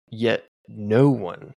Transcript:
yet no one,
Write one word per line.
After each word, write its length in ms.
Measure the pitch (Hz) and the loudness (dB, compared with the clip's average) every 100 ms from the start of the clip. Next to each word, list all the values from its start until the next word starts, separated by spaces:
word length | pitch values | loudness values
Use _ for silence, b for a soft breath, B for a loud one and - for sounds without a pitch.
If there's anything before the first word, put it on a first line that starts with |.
| _ | _
yet 360 | 110 113 - - _ - | -4 -2 -2 -6 _ -20
no 420 | 110 107 113 143 | -12 0 4 4
one, 440 | 120 90 92 - | 2 -6 -12 -18